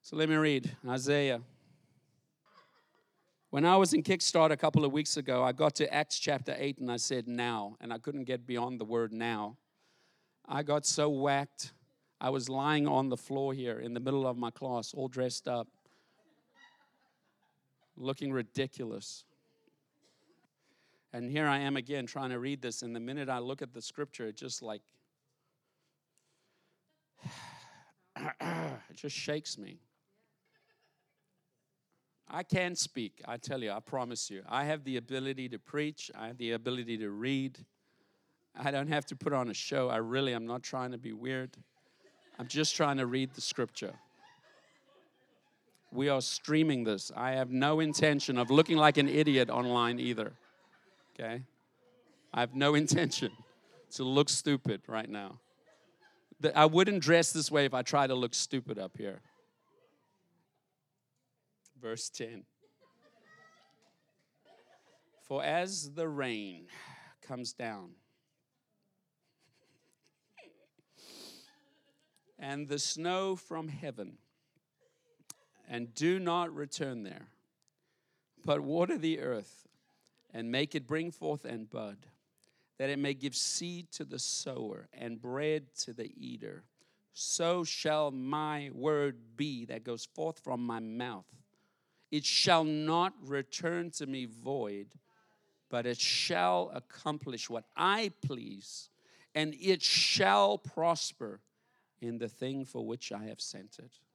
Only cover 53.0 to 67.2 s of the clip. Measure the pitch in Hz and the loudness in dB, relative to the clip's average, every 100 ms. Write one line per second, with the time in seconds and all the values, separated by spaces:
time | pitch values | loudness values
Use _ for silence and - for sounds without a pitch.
53 | 151 - 117 - - _ _ - - - | 2 0 -4 -6 -20 _ _ -20 -16 -6
54 | 131 135 143 - 156 139 127 98 - 113 | 2 4 4 2 2 2 2 -4 -2 -4
55 | 110 104 98 123 _ _ _ _ _ _ | -4 -8 -10 -14 _ _ _ _ _ _
56 | _ _ _ - 151 - 156 165 190 202 | _ _ _ -2 2 8 8 10 6 4
57 | 143 165 151 160 143 147 139 127 123 143 | 6 6 6 2 2 4 4 2 2 2
58 | 135 127 120 - - 135 120 104 92 - | 4 2 0 -2 -2 -4 -4 -8 -8 -8
59 | 104 95 _ _ _ _ _ _ _ _ | -10 -10 _ _ _ _ _ _ _ _
60 | _ _ _ _ _ _ _ _ _ _ | _ _ _ _ _ _ _ _ _ _
61 | _ _ _ _ _ _ _ 135 117 117 | _ _ _ _ _ _ _ -12 -8 -6
62 | - - 113 110 - _ _ _ _ _ | -8 -8 -10 -10 -18 _ _ _ _ _
63 | _ 679 _ 640 659 679 740 _ _ _ | _ _ _ -20 -20 _ _ _ _ _
64 | _ _ _ _ 622 679 _ _ _ _ | _ _ _ _ _ -20 _ _ _ _
65 | _ _ - 139 143 165 185 196 147 147 | _ _ -6 -2 0 0 0 -4 -8 -4
66 | 165 143 131 110 101 85 85 - - - | -4 -2 -2 -2 -6 -12 -18 -20 -20 -20
67 | - _ | -20 _